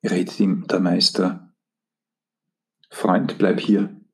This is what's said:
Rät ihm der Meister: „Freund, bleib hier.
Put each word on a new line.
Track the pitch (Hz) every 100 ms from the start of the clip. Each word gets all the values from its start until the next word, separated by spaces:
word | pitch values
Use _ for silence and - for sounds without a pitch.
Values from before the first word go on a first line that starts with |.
Rät | 107 92 90 -
ihm | 101 92 -
der | 92
Meister: | 90 87 - - 92 - - _ _ _ _ _ _ _ _ _ _ _ _ _ _
„Freund, | - - 90 90 -
bleib | 98 90
hier. | - 101 101 - _